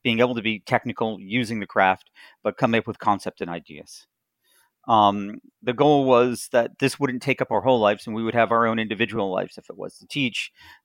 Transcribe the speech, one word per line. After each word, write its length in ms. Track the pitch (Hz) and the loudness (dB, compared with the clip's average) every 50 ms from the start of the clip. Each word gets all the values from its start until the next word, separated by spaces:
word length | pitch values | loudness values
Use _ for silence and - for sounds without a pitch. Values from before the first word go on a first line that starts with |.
| _ | _
being 180 | 123 113 113 | -2 0 2
able 140 | 123 123 127 | 2 0 0
to 80 | 117 101 | -2 -4
be 180 | 113 110 101 | -4 -6 -6
technical, 580 | - - 127 113 - 123 110 - 117 110 110 90 | -6 -4 -4 -2 -2 -4 -6 -6 -6 -6 -6 -8
using 420 | 101 95 104 127 123 98 117 107 | -10 -6 -4 -4 -4 -4 -6 -8
the 60 | 101 | -8
craft, 440 | - - 107 95 92 92 - - _ _ _ - - _ _ _ | -4 0 2 2 4 2 0 -4 _ _ _ -20 -20 _ _ _
but 160 | 107 101 - | -6 -2 0
come 160 | 135 117 113 | 0 0 0
up 120 | 113 - | 0 -2
with 120 | 117 101 - | -4 -10 -4
concept 420 | - 110 101 95 - - - _ | -2 -2 -2 -2 -4 -8 -10 _
and 100 | 98 85 | -10 -10
ideas. 560 | 85 85 73 - 76 73 - - - - _ _ _ _ _ _ _ _ _ _ _ _ _ _ _ _ _ | -10 -12 -12 -14 -20 -20 -20 -20 -20 -20 _ _ _ _ _ _ _ _ _ _ _ _ _ _ _ _ _
Um, 540 | - 117 107 104 101 101 101 101 101 107 - - - _ _ - | 2 4 6 6 4 4 2 -4 -8 -10 -14 -18 -20 _ _ -6
the 100 | 117 123 | -6 0
goal 320 | 113 143 147 151 143 135 | 2 4 4 4 4 4
was 440 | 131 127 120 123 127 120 - - - - | 4 6 6 6 4 2 -4 -8 -2 0
that 260 | 120 117 - - _ | 0 0 0 -2 _
this 220 | 139 131 - - | -2 -2 0 -2
wouldn't 220 | 143 131 123 123 - | -4 -4 -4 -4 -4
take 180 | 139 131 - | -4 -2 -2
up 100 | 127 - | -2 -2
our 120 | 113 104 - | -2 0 2
whole 180 | 131 131 117 | 2 2 4
lives, 260 | 107 104 107 98 - | 4 2 2 0 -4
and 80 | 120 107 | -8 -6
we 80 | 110 113 | -4 -4
would 120 | 113 107 | -2 2
have 180 | 117 113 104 117 | 2 2 4 4
our 140 | 117 117 | 2 2
own 120 | 113 113 113 | 2 0 -2
individual 540 | 110 104 107 95 117 110 107 117 101 95 92 | -2 -4 -2 -2 -2 -2 -2 -4 -4 -2 -2
lives 240 | 98 98 90 - | -4 -6 -6 -10
if 140 | - - - | -18 -20 -20
it 80 | - 98 | -14 -14
was 180 | 98 95 - _ | -14 -14 -14 _
to 80 | - | -20
teach, 460 | _ - 147 139 120 101 - - - - _ - - - _ _ | _ -6 -4 -4 -2 -4 -6 -8 -10 -12 _ -20 -20 -20 _ _